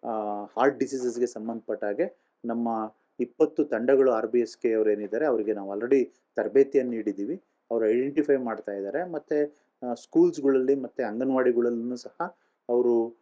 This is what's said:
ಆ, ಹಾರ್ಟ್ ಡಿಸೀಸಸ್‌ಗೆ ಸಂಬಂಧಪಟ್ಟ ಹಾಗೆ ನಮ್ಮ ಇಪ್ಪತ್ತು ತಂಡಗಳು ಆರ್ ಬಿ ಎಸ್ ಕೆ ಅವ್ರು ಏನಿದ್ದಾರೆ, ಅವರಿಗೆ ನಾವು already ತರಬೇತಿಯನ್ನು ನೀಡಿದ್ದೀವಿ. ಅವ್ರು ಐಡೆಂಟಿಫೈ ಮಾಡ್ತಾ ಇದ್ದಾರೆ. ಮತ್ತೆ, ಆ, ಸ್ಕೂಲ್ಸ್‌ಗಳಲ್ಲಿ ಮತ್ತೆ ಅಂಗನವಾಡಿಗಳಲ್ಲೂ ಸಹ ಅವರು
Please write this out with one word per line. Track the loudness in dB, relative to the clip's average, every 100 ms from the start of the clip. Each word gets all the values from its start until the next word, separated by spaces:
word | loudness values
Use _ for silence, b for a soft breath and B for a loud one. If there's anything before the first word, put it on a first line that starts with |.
ಆ, | -6 -6 -4 -6
ಹಾರ್ಟ್ | -8 0 0 2
ಡಿಸೀಸಸ್‌ಗೆ | -4 -2 -4 -2 -2
ಸಂಬಂಧಪಟ್ಟ | -2 -8 -8 -8 -6
ಹಾಗೆ | -4 -2 -4 -6 _ _
ನಮ್ಮ | -6 -4 -2 -4 -6 _ _ _
ಇಪ್ಪತ್ತು | -6 _ 0 2
ತಂಡಗಳು | -2 -2 2 4 4
ಆರ್ | 2 0
ಬಿ | 0
ಎಸ್ | -2 -2
ಕೆ | 0
ಅವ್ರು | 2 2
ಏನಿದ್ದಾರೆ, | 0 -2 -2 0
ಅವರಿಗೆ | 0 -2
ನಾವು | -4 -6 -6
already | 2 2 2 b _ -4
ತರಬೇತಿಯನ್ನು | 0 4 4 2 0
ನೀಡಿದ್ದೀವಿ. | -4 -4 -4 -6 -8 _ _ _
ಅವ್ರು | 0 2
ಐಡೆಂಟಿಫೈ | 2 0 0 2 2
ಮಾಡ್ತಾ | 0 -6 -6
ಇದ್ದಾರೆ. | -6 -4 -6 -6
ಮತ್ತೆ, | -8 -4 -2 -2 _ _ _
ಆ, | -8
ಸ್ಕೂಲ್ಸ್‌ಗಳಲ್ಲಿ | -8 -2 4 4 4 2 2 2
ಮತ್ತೆ | 0 0 -6
ಅಂಗನವಾಡಿಗಳಲ್ಲೂ | -6 -2 0 2 2 2 0 -2 -4 -8
ಸಹ | -12 _ -10 -10 _ _ -2
ಅವರು | 2 4 2 0 -6